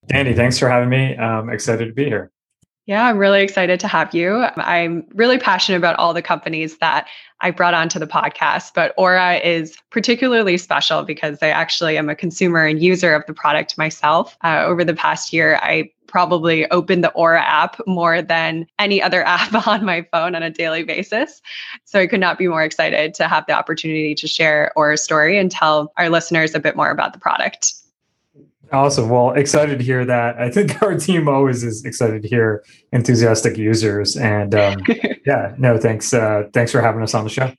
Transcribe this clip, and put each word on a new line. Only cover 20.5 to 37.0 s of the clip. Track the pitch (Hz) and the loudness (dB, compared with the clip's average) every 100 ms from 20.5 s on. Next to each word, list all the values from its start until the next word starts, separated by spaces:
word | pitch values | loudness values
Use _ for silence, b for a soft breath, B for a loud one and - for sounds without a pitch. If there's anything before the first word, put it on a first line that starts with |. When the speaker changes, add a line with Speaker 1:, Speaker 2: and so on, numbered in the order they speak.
Speaker 2:
daily | 160 165 160 | -6 -4 -4
basis. | 165 160 196 214 311 - B B B B _ | -6 -6 -4 -4 -4 -8 B B B B _
So | 202 | 0
I | 180 | 2
could | 208 | 2
not | 180 165 | 0 0
be | 185 | -2
more | 160 | 0
excited | 156 - 160 165 156 | -2 -2 0 0 -2
to | 156 160 | -2 0
have | 165 156 | 0 0
the | |
opportunity | 151 - 156 160 156 156 151 | -2 -2 -4 -4 -2 -2 -4
to | 156 | -6
share | - 160 151 147 - | 0 2 2 0 0
Oura's | 151 151 | 0 0
story | - 156 151 202 | 0 2 2 2
and | 185 | 0
tell | - 160 151 151 - | 0 2 2 0 -2
our | 170 | 0
listeners | 165 160 165 160 | 0 0 0 0
a | 156 | 0
bit | 151 - | -2 0
more | 151 | -2
about | - - | 0 -4
the | - | -2
product. | - - - - - - _ _ _ _ _ _ - _ - | -2 -2 -4 -2 -4 -4 _ _ _ _ _ _ -20 _ -4
Speaker 1:
Awesome. | 135 139 135 113 | 2 2 2 2
Well, | 123 123 | 4 4
excited | 127 139 156 151 135 | 2 2 2 2 0
to | |
hear | 123 127 | -2 -2
that. | 123 120 117 120 | 0 0 -2 -2
I | 123 | -2
think | 196 180 - | 0 0 0
<laughs> | |
our | 208 160 | 0 0
team | - 175 151 | 0 0 2
always | 135 139 120 | 2 2 0
is | 117 107 | -4 -8
excited | - - 117 110 | -10 -2 -2 -2
to | 104 | -2
hear | 123 110 104 b b b | 0 0 -2 b b b
enthusiastic | 123 117 117 113 110 120 110 | -2 2 4 4 2 0 0
users. | 107 110 110 101 101 - | 0 2 2 0 -4 -2
And, | 117 104 104 | -2 0 0
um, | 104 101 98 95 226 | 2 2 0 -2 -2
Speaker 2:
<laughs> | - - - | -4 -4 -2
Speaker 1:
yeah, | 127 120 - | -2 -2 0
no, | 131 113 | 2 2
thanks. | 117 107 - | 2 -2 -2
Uh, | 123 110 104 104 | 0 0 -2 -2
thanks | 127 117 | -2 0
for | 131 | 2
having | 113 113 | 0 0